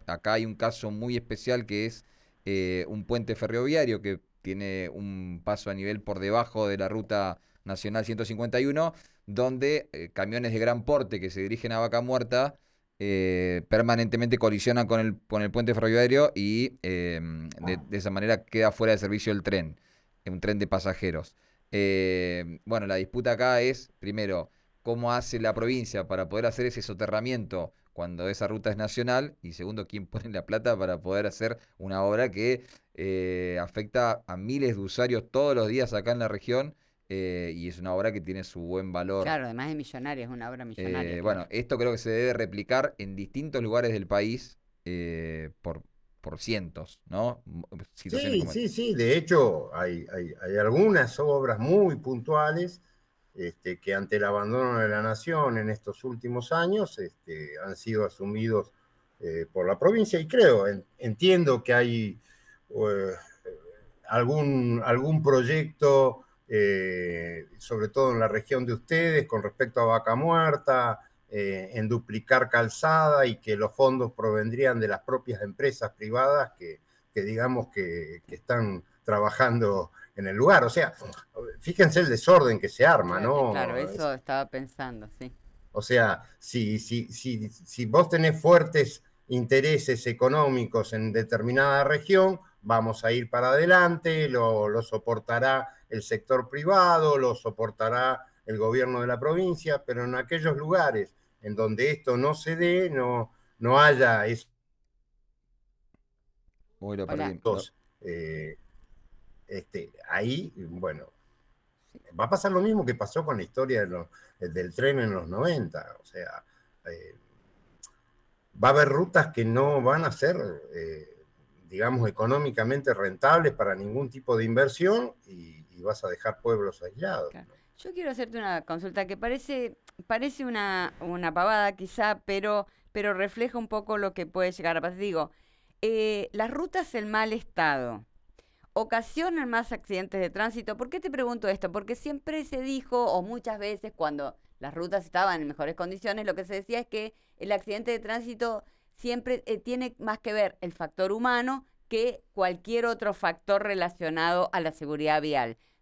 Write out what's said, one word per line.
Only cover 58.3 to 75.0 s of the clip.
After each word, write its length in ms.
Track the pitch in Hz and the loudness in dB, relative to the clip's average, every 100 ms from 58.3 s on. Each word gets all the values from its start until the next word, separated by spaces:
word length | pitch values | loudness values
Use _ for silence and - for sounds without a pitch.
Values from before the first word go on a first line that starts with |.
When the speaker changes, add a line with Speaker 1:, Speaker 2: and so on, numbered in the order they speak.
| 107 113 107 - _ _ _ _ _ | -4 0 0 0 _ _ _ _ _
Speaker 2:
eh, 280 | 85 82 80 | -6 -6 -4
por 140 | 92 90 | -2 0
la 100 | 98 | 4
provincia. 400 | 180 226 214 175 | 4 4 2 0
Y 80 | 160 | 2
creo, 400 | 254 185 113 98 | 6 8 8 4
en-, 160 | 98 - - | -2 -8 -8
entiendo 680 | 117 104 185 185 156 120 | -6 2 6 6 6 2
que 100 | - | 4
hay, 460 | 120 123 117 107 90 _ _ _ - - | 4 4 0 -4 -8 _ _ _ -20 -10
eh, 460 | - 107 98 95 92 - - - 90 - - - _ - | -2 0 0 -2 -6 -12 -20 -16 -16 -18 -20 -20 _ -2
algún, 760 | 113 120 151 143 135 120 117 | 2 2 2 2 2 2 2
algún 400 | 113 123 143 160 | 2 2 2 2
proyecto, 1000 | 143 131 123 156 143 - 143 135 131 - - _ - | 6 4 4 0 -2 2 6 8 6 2 -8 _ -2
eh, 920 | 110 101 95 92 90 87 85 85 85 80 - | 2 2 2 -2 -2 -4 -4 -6 -10 -14 -18
sobre 320 | - 113 107 | -8 -4 -2
todo 200 | 135 131 | 2 2
en 80 | 117 | 4
la 80 | 110 | 2
región 400 | 107 - 131 123 | 0 -2 -2 -2
de 60 | |
ustedes, 520 | 120 - 165 165 156 - | -4 -2 0 2 2 0
con 120 | 110 | -2
respecto 400 | 101 - 127 123 | -2 -2 0 2
a 20 | |
Vaca 320 | 117 113 113 120 | 4 4 2 2
Muerta, 800 | 160 165 160 143 - 127 117 - - _ _ | 4 4 4 2 2 2 2 -2 -10 _ _
eh, 420 | 104 98 95 95 | -4 -2 -4 -6
en 140 | 113 107 | -4 -2
duplicar 600 | 120 120 107 - 127 123 | -2 -4 -8 2 4 4
calzada 760 | 120 113 - 160 160 156 147 | 2 0 0 2 4 6 6
y 120 | 127 110 | 4 0
que 180 | - | -2
los 180 | 104 104 | -2 0
fondos 380 | - 135 131 117 - | 4 4 4 -2 -2
provendrían 640 | 110 107 107 117 135 120 | 0 0 0 2 2 2
de 80 | 107 | 0
las 100 | 95 | -2